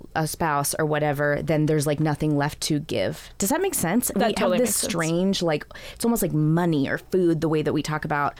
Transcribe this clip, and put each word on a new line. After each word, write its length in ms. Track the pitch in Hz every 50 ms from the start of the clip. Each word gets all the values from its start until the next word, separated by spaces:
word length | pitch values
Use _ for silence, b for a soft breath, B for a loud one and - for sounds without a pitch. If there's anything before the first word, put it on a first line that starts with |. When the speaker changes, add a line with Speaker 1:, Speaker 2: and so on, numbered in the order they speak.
| - - -
Speaker 1:
a 100 | 160 160
spouse 480 | 151 - - 175 156 143 143 143 - - -
or 40 | 156
whatever, 560 | 151 151 147 151 147 139 147 147 147 147 139
then 260 | 143 147 160 151 151
there's, 200 | 156 156 151 139
like, 140 | 156 147 147
nothing 360 | 156 156 143 - 156 151 147
left 240 | 143 143 147 - -
to 200 | - - 156 147
give. 500 | 156 - - 107 92 113 156 - - - - -
Does 120 | - 196
that 120 | 285 339
make 120 | 381 392 -
sense? 340 | - - 160 185 240 - -
Speaker 2:
That 80 | -
Speaker 1:
We 60 | 196 -
have 100 | 214 -
Speaker 2:
totally 240 | 190 208 185 180 220
Speaker 1:
this 120 | 254 214
Speaker 2:
makes 60 | - -
sense. 120 | - -
Speaker 1:
strange, 500 | 190 165 160 160 165 175 185 196 190 -
like, 220 | 175 165 151 147 - - B B B B B
it's 100 | - -
almost 180 | 233 233 226
like 100 | 202 156
money 560 | 147 151 151 151 160 170 180 170 160 139 135 -
or 100 | - -
food, 420 | - - - 185 180 170 165 151
the 80 | 165 156
way 140 | 156 156
that 100 | 151 151
we 80 | - 151
talk 240 | 139 - 151 151 -
about 320 | 156 156 147 143 - - B